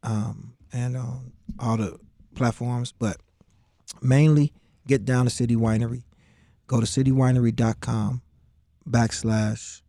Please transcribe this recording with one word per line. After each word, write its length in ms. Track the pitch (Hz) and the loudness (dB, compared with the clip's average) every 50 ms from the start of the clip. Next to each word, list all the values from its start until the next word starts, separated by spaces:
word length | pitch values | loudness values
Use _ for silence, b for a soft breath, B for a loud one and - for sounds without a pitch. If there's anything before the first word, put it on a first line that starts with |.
| - | -4
um, 520 | 113 113 107 104 117 107 98 - 117 120 _ - - - | -4 -4 -2 -4 -4 -8 -12 -16 -20 -20 _ -20 -12 -8
and 240 | 123 123 123 123 | -6 -4 -4 -4
on 340 | 127 123 120 123 131 127 123 - - _ - - | -6 -6 -8 -8 -10 -12 -16 -18 -20 _ -16 -12
all 200 | - 127 117 113 | -6 -2 -2 0
the 200 | 113 107 95 - - - - _ _ - _ _ | 0 -2 -4 -6 -12 -20 -20 _ _ -20 _ _
platforms. 560 | - 127 117 110 - 120 123 123 120 120 - - _ | -2 -2 -2 -2 -2 -6 -4 -4 -4 -6 -8 -8 _
But 160 | 117 104 92 - - _ _ _ _ _ _ _ _ _ _ _ _ - - - | -4 -4 -4 -6 -12 _ _ _ _ _ _ _ _ _ _ _ _ -20 -18 -4
mainly 500 | - 127 131 139 151 156 151 147 143 143 b b b b b b b | 0 2 4 6 6 6 6 4 2 0 b b b b b b b
get 180 | - 139 131 101 | 0 0 0 2
down 180 | 131 127 123 127 | 0 2 2 2
to 80 | 120 | 0
City 240 | - - 123 117 120 | 0 0 0 0 2
Winery. 480 | 113 113 113 110 110 117 113 120 123 120 _ b b b b b b b b b b b | 2 2 2 2 0 0 -2 -4 -8 -10 _ b b b b b b b b b b b
Go 140 | - 131 120 | -2 0 0
to 40 | 110 | 0
citywinery 680 | - - 135 135 135 131 131 131 127 127 127 120 117 110 | 0 0 2 2 4 4 4 4 4 4 4 2 2 2
dot 240 | 113 117 113 110 - | 2 0 0 0 -2
com 420 | - - 113 110 107 101 131 123 - _ _ _ _ _ _ _ _ _ _ _ _ 160 | -4 -4 -4 -2 -2 -2 -4 -6 -10 _ _ _ _ _ _ _ _ _ _ _ _ 0
backslash 920 | 120 120 113 113 - - - 113 110 110 107 107 110 110 - - - - _ | 2 2 2 2 -2 -2 -2 0 0 2 0 0 -2 -6 -8 -16 -18 -20 _